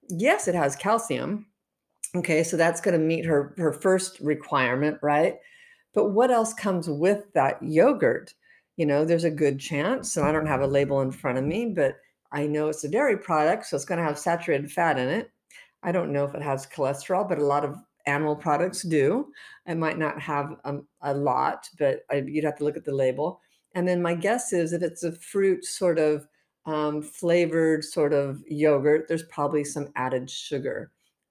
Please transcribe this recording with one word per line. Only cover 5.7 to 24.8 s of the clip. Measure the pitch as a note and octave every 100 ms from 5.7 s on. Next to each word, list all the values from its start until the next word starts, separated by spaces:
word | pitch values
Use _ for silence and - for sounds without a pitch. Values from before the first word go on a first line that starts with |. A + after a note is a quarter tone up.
| _ _
But | G#3 G#3
what | G3 B3+
else | A#3 A3
comes | - G3+ F3+ E3
with | C#3+ F3+ G#3 -
that | D#3 C3+ -
yogurt? | C#3 D#3 C4 B3+ B2 A2+ - - _ _ _ -
You | D3
know, | C#3+ D#3+
there's | E3+
a | E3
good | D#3 D3 C#3
chance, | - D3 F3+ F3 - E3
and | C#3+
I |
don't | D#3 D#3
have | C3+
a | C#3
label | C#3 C#3 C#3
in | C3
front | C3+ B2+ C3
of |
me, | C#3 G3 A#3+ F3
but | C#3 - _ _ _
I | C#3+ D3
know | D3+ D3+
it's | D#3
a | D3
dairy | G#3 C#4+ G3+
product, | - D#3 D#3 G#3+ -
so | D3
it's | -
gonna | E3+
have | D#3+ D3
saturated | F3 E3+ E3+ C#3 C#3+
fat | - E3 B2+
in | B2+
it. | E3 - _ _ - - _
I | F3
don't | F3 D3
know | C#3+ C#3+
if |
it | C#3+
has | D3 C3+ -
cholesterol, | - C3+ C#3 - F#3 F#3+
but | D3+
a | C#3+
lot | C#3+
of | D3 - - _ C#3+
animal | C#3+ D3+ D3
products | E3 D3 F#3 -
do. | F3 D#3 C#3 A#3+ D4 - - - -
It | E3
might | D#3+ D#3
not | D3+ D3
have, | D#3 C#3+ C#3+ - C#3
um, | C#3+ - _
a | C#3+
lot, | C#3 C#3+ B2+ C#3 - - -
but | C#3+ B2+ -
I, | C#3 C3+
you'd | D3+
have | D3+ D3
to |
look | D3 D3
at | D3
the | C3+
label. | C3 C3+ D3+ - _ _ _ F#3
And | F3+
then | F3
my | E3+ F3
guess | G3 A#3+ -
is | F3 E3
if | E3+